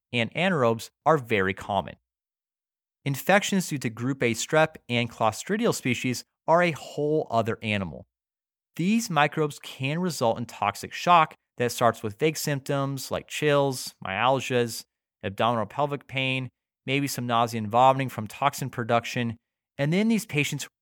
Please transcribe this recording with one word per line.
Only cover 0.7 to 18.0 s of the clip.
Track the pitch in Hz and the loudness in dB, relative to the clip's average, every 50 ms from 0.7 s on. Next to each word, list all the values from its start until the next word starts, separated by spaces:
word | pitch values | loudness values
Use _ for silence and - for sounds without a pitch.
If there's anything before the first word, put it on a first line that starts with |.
| 117 113 - - _ _ - 147 | 2 0 -4 -10 _ _ 2 4
are | 160 151 | 4 4
very | 120 113 117 101 95 95 95 | 2 0 0 2 2 0 -2
common. | - - - 101 98 78 - - - _ _ _ _ _ _ _ _ _ _ _ _ _ _ _ _ _ _ _ _ _ | -4 -6 -4 -2 -2 -2 -4 -8 -18 _ _ _ _ _ _ _ _ _ _ _ _ _ _ _ _ _ _ _ _ _
Infections | 139 139 131 - - 185 208 190 - 202 190 - - | -6 -6 -2 2 4 4 4 4 2 0 0 0 -2
due | 156 135 | -4 -4
to | 123 123 | -4 -6
group | 113 110 120 127 139 131 | -6 -4 -4 -4 -2 0
A | 131 117 117 | 0 0 0
strep | - - - - 156 156 156 - - - - | 0 -2 0 2 2 2 2 0 -6 -8 -4
and | 120 120 120 117 | -2 -2 -2 -2
clostridial | - - 117 110 107 - - - 196 214 240 202 147 | -2 0 0 0 0 -2 -4 -4 -2 0 0 0 0
species | - - 131 120 - - 127 123 - - _ _ _ _ - | 0 -2 -2 -2 -2 -2 -4 -4 -4 -8 _ _ _ _ 2
are | 160 175 | 4 4
a | 175 175 | 4 2
whole | 151 - - - - 151 147 151 151 156 - - | 0 -4 -8 -12 -8 -4 -2 0 0 0 0 0
other | 117 117 107 113 107 - 113 | 0 0 0 0 -2 -4 -2
animal. | 110 107 101 95 82 69 64 - - _ _ _ _ _ _ _ _ _ _ _ _ _ | -2 -2 -2 -2 -4 -8 -12 -16 -20 _ _ _ _ _ _ _ _ _ _ _ _ _
These | - 165 190 220 233 226 - | -2 0 2 2 0 0 0
microbes | 170 147 147 151 - 160 151 147 143 - | 2 2 2 2 2 0 -2 -2 -4 -8
can | - - - - 131 135 151 170 | -14 -16 -10 -6 -4 -4 -2 -2
result | 185 180 151 - 131 113 110 - | -2 -4 -2 0 0 0 0 0
in | 120 | -4
toxic | - - - 104 101 - - - 90 - | -8 -8 -4 -4 -4 -2 -4 -8 -10 -10
shock | - - 175 175 170 156 - - - _ _ _ - | -4 2 4 6 6 6 4 0 -8 _ _ _ -4
that | 123 120 | -2 -2
starts | - - 127 113 110 - - | 0 4 4 4 4 2 -2
with | 107 101 - | -8 -4 -2
vague | 151 160 151 - | 0 0 0 -2
symptoms | - 156 143 135 135 - 143 139 139 139 139 131 - - | -2 -2 -2 -2 -2 -2 -2 -2 -2 -2 -4 -6 -6 -6
like | - 87 - - | -6 -6 -6 -8
chills, | - - 151 151 143 143 139 139 131 127 - - - _ - | -6 -2 0 2 4 4 2 2 0 -4 -8 -12 -12 _ -8
myalgias, | 92 95 101 117 131 135 127 120 - 127 123 120 117 110 - - _ _ _ _ _ _ _ - | -6 -2 2 2 2 2 2 0 0 0 0 0 0 -2 -8 -14 _ _ _ _ _ _ _ -8
abdominal | 101 98 - 113 117 120 113 104 | -8 -2 0 2 2 2 0 -2
pelvic | 98 - - 147 139 143 143 - - | -4 -2 -2 -2 -2 -4 -6 -10 -8
pain, | 123 135 131 131 131 131 131 120 - _ _ _ _ _ _ | -6 -4 -2 -2 -2 -4 -4 -8 -12 _ _ _ _ _ _
maybe | 135 131 143 139 131 | -2 -2 0 0 -2
some | - - 123 123 | -4 -4 -2 0
nausea | 120 117 120 113 113 113 | 2 2 2 2 0 -4
and | 107 101 | -4 0
vomiting | 110 120 127 135 131 135 | 4 6 6 6 6 4